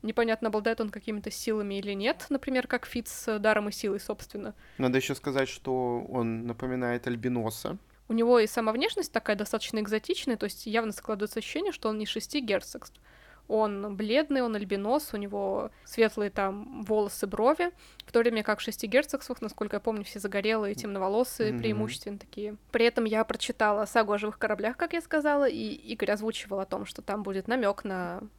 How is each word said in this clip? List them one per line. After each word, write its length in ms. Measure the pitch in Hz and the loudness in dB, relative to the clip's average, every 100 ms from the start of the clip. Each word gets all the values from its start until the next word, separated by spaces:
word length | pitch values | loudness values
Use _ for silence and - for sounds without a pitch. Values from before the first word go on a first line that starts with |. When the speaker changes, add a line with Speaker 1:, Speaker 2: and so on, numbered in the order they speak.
Speaker 1:
Непонятно, 460 | 214 220 233 220 226 | 0 2 2 2 2
обладает 320 | 214 214 226 | 0 0 0
он 80 | 220 | -2
какими-то 420 | 208 - 214 208 | -4 -6 -6 -6
силами 440 | - - 214 202 196 | -6 -2 0 0 -4
или 140 | 202 196 | -4 0
нет, 300 | 220 339 - | 0 -2 -2
например, 380 | 277 - 254 254 | -2 2 0 0
как 180 | 247 - | -4 -2
Фитц, 420 | 240 226 - - | -6 -6 -6 -2
э, 100 | 214 | 2
даром 300 | 214 214 208 | 4 4 0
и 20 | |
силой, 280 | 208 208 196 | -4 -2 -2
собственно. 540 | - 208 - 208 208 - - - | -4 -8 -8 -10 -10 -12 -18 0
Speaker 2:
Надо 180 | 131 127 | 4 4
ещё 180 | 131 135 | 2 -2
сказать, 340 | - 135 131 | 0 0 0
что 560 | - - 127 123 120 - | -2 -2 0 0 -2 -2
он 360 | 127 113 113 120 | -2 0 -2 -4
напоминает 600 | 117 131 127 123 120 123 | -4 -4 -2 0 -2 -2
альбиноса. 720 | 120 123 123 113 110 - 190 - - - | -2 0 0 -2 -4 -6 -8 -12 -20 -2
Speaker 1:
У 40 | |
него 260 | 226 233 247 | 2 6 6
и 80 | 214 | 6
сама 240 | - 220 | 2 0
внешность 380 | 226 381 - 339 | 2 0 0 -2
такая 220 | - - 202 | -2 0 0
достаточно 420 | 208 220 - 220 | 0 -2 -2 -2
экзотичная, 580 | 202 214 - - - 226 | 0 -2 0 -2 0 -2
то 80 | 208 | -2
есть 200 | - - | -6 -2
явно 240 | 220 226 | 0 0
складывается 460 | 202 - 208 208 - | -4 -6 -4 -4 -4
ощущение, 320 | - 302 392 | -4 -4 -2
что 160 | - 220 | -2 -2
он 80 | 214 | -2
не 80 | 208 | -4
шести 340 | 214 - 294 | -4 -4 -4
герцогств. 580 | 233 196 - - - - - - - - - | 0 -2 -2 -14 -16 -20 -20 -20 -20 -20 -2
Он 460 | 220 214 202 208 190 | 2 2 0 -6 -4
бледный, 440 | 208 254 302 277 | 2 2 4 2
он 140 | 240 214 | 2 -2
альбинос, 580 | 202 196 202 285 302 | -2 -2 2 0 0
у 40 | 208 | -6
него 540 | 202 202 196 196 214 - - | -6 -2 -2 -2 -4 -10 -12
светлые 440 | - 220 - 208 | 2 2 4 -2
там 540 | 202 196 202 220 240 | 0 -2 -2 -10 -10
волосы, 440 | 214 214 202 - 202 | 0 2 2 -2 -4
брови, 440 | 208 233 311 359 - - - - | 4 4 4 0 -4 -20 -20 0
в 60 | |
то 80 | 233 | 4
время 240 | 233 226 | 4 2
как 160 | 214 208 | 0 0
в 20 | |
шести 260 | - - 214 | -2 -6 2
герцогствах, 540 | 240 294 269 - 247 | 2 2 -4 -6 -8
насколько 360 | 220 - 208 208 | -8 -6 -4 -2
я 20 | |
помню, 240 | 233 220 | -2 -2
все 160 | 190 208 | -6 -6
загорелые, 560 | 196 202 208 220 202 202 | -2 0 2 2 0 -2
темноволосые, 760 | 220 196 190 208 247 - 214 | -4 0 2 2 2 0 0
Speaker 2:
Мгм. 60 | 226 | 2
Speaker 1:
преимущественно 580 | 117 208 110 - - 202 | 0 0 -2 -4 -8 -10
такие. 360 | - - 208 214 - | -12 -8 -8 -8 -4
При 140 | 233 233 | 4 4
этом 200 | 240 220 | 4 2
я 180 | 220 | 2
прочитала 600 | 220 220 - - 214 208 208 | 0 -2 -4 2 4 4 4
сагу 280 | 233 214 | 4 4
о 40 | 208 | 2
живых 200 | 214 214 | 0 -2
кораблях, 380 | 220 208 208 254 | 0 2 -2 -2
как 160 | 339 | -2
я 80 | 339 | -2
сказала, 460 | - 311 294 285 269 | 0 2 4 4 4
и 440 | 226 214 - 214 | 2 -6 -8 -8
Игорь 180 | 220 208 | -2 0
озвучивал 480 | 208 220 214 202 196 | 0 0 -4 -4 -4
о 60 | 190 | -4
том, 200 | 196 196 | -4 -6
что 160 | - | -10
там 220 | - 208 | -6 -4
будет 240 | 202 190 190 | -2 -4 0
намёк 380 | 254 208 202 202 | 2 2 0 -4
на 360 | 185 175 180 214 | -4 -4 -8 -12